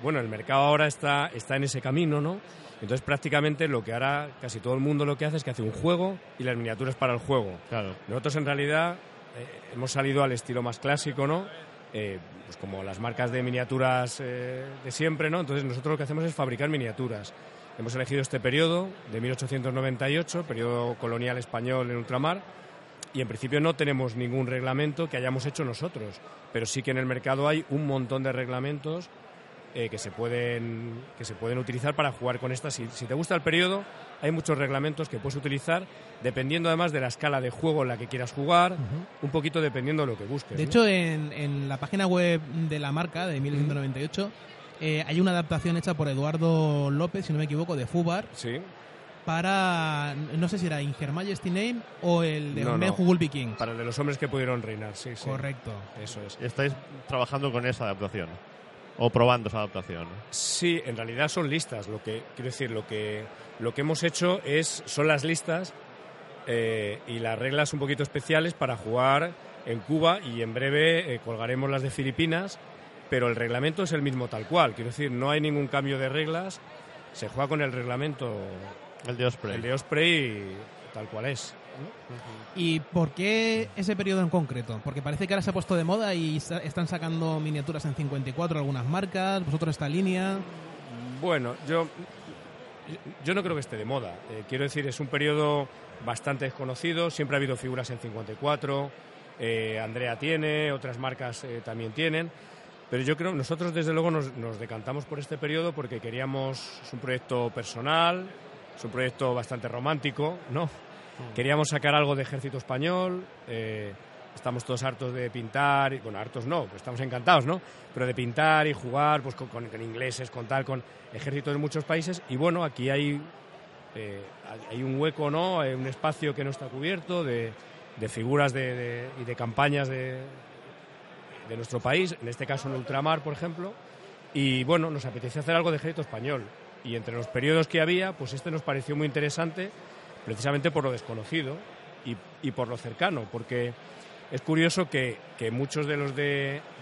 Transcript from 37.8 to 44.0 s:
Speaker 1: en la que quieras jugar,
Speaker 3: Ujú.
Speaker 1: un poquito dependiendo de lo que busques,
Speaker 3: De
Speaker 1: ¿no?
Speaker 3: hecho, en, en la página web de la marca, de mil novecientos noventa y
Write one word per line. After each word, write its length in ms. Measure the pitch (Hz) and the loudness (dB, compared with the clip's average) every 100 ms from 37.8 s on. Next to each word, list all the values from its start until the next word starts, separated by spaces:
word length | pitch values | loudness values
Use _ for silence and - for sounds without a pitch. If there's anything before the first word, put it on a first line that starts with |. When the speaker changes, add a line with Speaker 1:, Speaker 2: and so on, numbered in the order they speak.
Speaker 1:
en 60 | 127 | 2
la 80 | 113 | -2
que 100 | 117 | -4
quieras 260 | 131 123 | -4 -4
jugar, 380 | 143 143 170 180 | -2 6 8 8
Speaker 3:
Ujú. 100 | 175 117 147 - - | 4 -2 -4 -6 -6
Speaker 1:
un 80 | 143 | -2
poquito 320 | 151 151 160 | 0 2 2
dependiendo 420 | 151 127 131 156 | 2 2 0 2
de 100 | 139 | 2
lo 40 | 107 | -2
que 80 | 104 | -4
busques, 320 | 139 - 143 | -6 -4 -2
Speaker 3:
De 60 | |
Speaker 1:
¿no? 40 | 151 | 4
Speaker 3:
hecho, 200 | 233 220 | 6 8
en, 440 | 190 165 156 151 | 6 4 2 -2
en 380 | 147 143 143 139 | -2 -2 0 0
la 80 | 139 | -2
página 300 | 147 196 190 | 0 2 4
web 340 | 180 175 165 | 6 6 4
de 380 | 151 165 160 151 | 2 -2 0 0
la 120 | 143 | 0
marca, 360 | 151 175 160 180 | 0 0 -2 -2
de 120 | 143 | 0
mil 120 | 139 | 0
novecientos 240 | 143 147 143 | 2 2 2
noventa 220 | 135 | 0
y 40 | 131 | -2